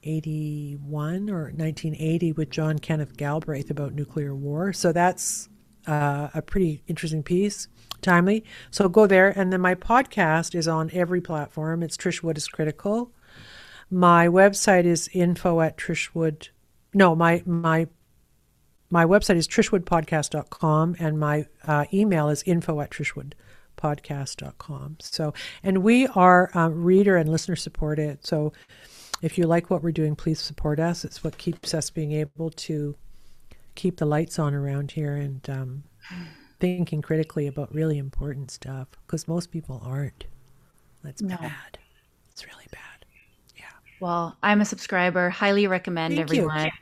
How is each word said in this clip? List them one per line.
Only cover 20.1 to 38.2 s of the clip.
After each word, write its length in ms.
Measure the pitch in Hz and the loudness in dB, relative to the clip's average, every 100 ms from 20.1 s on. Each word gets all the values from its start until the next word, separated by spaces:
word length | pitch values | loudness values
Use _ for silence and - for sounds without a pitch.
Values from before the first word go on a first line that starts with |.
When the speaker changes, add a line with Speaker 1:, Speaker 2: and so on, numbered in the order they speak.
| 160 143 | -4 -2
Speaker 1:
dot 180 | 151 - | -6 -8
com, 480 | - 160 151 165 165 | -4 0 2 2 -2
and 220 | 165 151 | -2 -2
my, 260 | 151 147 147 _ - | 0 -2 -4 _ -2
uh, 180 | 151 143 | 0 0
email 380 | 190 214 175 147 | 2 2 2 2
is 120 | 151 | 0
info 360 | - 170 156 151 | 0 0 0 -4
at 100 | 143 | -4
trishwoodpodcast 1500 | - 143 - 139 - - - - - 156 147 - 143 139 - | -6 -8 -8 -14 -18 -20 -20 -20 -6 -4 -4 -6 -8 -8 -10
dot 200 | 139 - | -14 -16
com. 400 | - 139 139 156 | -14 -12 -12 -14
So, 360 | - - 156 - - - | -12 -6 -6 -6 -14 -6
and 160 | 196 190 | 0 2
we 240 | 196 240 262 | 4 4 4
are, 420 | 208 180 180 180 | 6 8 8 6
uh, 160 | 180 165 | 2 0
reader 480 | 160 170 185 202 185 | 2 4 6 6 4
and 100 | 156 | 4
listener 280 | 160 - 175 | 0 -2 -6
supported. 680 | - - 156 151 151 143 - | -6 -6 -4 -2 -4 -6 -4
So 280 | 156 151 - _ - - - - - | -2 -2 -6 _ -20 -20 -20 -14 -6
if 160 | 160 - | -4 0
you 100 | 165 | 2
like 220 | 170 170 | 2 2
what 140 | 175 | -2
we're 100 | 160 | -2
doing, 240 | 160 156 151 | 0 -2 0
please 240 | - 156 | -2 -4
support 400 | - 151 151 151 | -6 -4 -2 0
us. 240 | 165 170 | -2 -2
It's 180 | - - | -8 -10
what 140 | 160 - | -10 -6
keeps 380 | - 165 - | -8 -6 -6
us 160 | 160 143 | -6 -6
being 220 | - 151 | -6 -4
able 360 | 151 151 147 160 | -4 -4 -6 -10
to 460 | - - 156 147 143 - - - - - - - | -8 -8 -6 -6 -8 -16 -20 -20 -20 -20 -20 -20
keep 240 | - 185 175 | -4 -4 -2
the 80 | 151 | 0
lights 320 | 151 165 - | 0 -2 -2
on 160 | 151 | -2
around 380 | 143 139 139 143 | -2 -2 -4 -4
here 220 | - 147 | -6 -4
and, 340 | 143 143 135 - | -4 -6 -8 -8
um, 320 | 135 131 135 147 _ - 180 170 156 _ _ | -8 -8 -10 -16 _ -16 -14 -14 -18 _ _
thinking 440 | 180 180 170 151 | -2 -2 -4 -4
critically 440 | - 156 156 - 143 | -2 -2 -2 -4 -4
about 260 | 139 139 | -6 -8
really 240 | 147 160 147 | -4 -2 -2
important 520 | 139 - | -4 -6